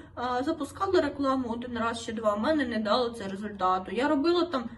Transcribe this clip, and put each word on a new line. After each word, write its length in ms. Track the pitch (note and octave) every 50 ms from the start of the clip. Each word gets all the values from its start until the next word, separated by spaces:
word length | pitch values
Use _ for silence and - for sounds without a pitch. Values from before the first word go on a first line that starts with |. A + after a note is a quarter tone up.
| - - -
а, 280 | - A#3+ B3+ B3 B3 C#4
запускала 580 | D#4 D#4+ - C#4 - - - G4 G4 F#4+ E4+
рекламу 480 | D#4 C#4+ - - C#4 C4+ C4+ C4 B3 A3
один 280 | A3+ A#3+ B3 B3 A#3+
раз 280 | G#3+ A3+ A#3 A3+ A#3 -
чи 80 | A#3+ A3
два, 220 | A3 A3 G#3 G#3
в 40 | G#3
мене 260 | A3 D4+ D#4+ D4 C4
не 120 | A#3+ A3
дало 320 | A3 G#3+ G3+ A3 B3+ A#3+ A#3
це 180 | A#3 A#3 G3
результату. 640 | G3 F#3+ F#3+ G#3+ G3+ G3+ - F#3 F#3 F#3 F#3 F#3+ G3
Я 160 | F#3+ A3+ C#4
робила 380 | D4 D#4 C4+ C#4+ E4+ F4 F4 E4
там 240 | E4+ - B3+ A3+ - -